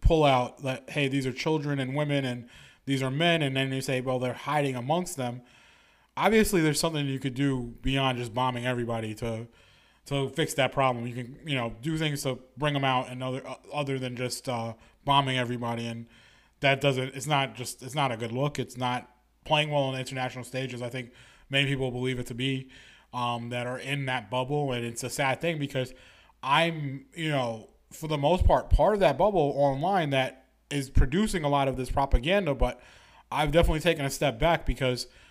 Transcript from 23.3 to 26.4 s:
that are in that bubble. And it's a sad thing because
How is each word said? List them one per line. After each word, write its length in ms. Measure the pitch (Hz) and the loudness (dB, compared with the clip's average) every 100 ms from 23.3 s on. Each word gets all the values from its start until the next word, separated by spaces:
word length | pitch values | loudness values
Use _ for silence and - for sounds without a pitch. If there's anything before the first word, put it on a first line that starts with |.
| 120 117 | -4 -4
that 180 | 123 120 | -6 -6
are 120 | 127 | -6
in 260 | 135 143 135 | -6 -6 -4
that 220 | 127 104 | -4 -4
bubble. 420 | 127 131 147 143 | -4 -2 -2 -2
And 120 | 123 | -4
it's 180 | 117 117 | -4 -6
a 80 | 123 | -8
sad 300 | - 135 127 | -2 0 0
thing 180 | 165 156 | -2 -2
because 360 | 143 135 127 - - - _ _ | -4 -4 -6 -8 -20 -20 _ _